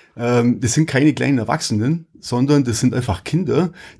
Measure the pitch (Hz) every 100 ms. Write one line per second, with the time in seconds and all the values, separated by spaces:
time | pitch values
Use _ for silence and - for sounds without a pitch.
0 | _ - 120 123 120 120 123 - 160 131
1 | 151 - 123 135 107 156 - 107 120 165
2 | 165 - - 120 139 147 123 110 127 120
3 | 123 90 - 160 165 120 175 - - -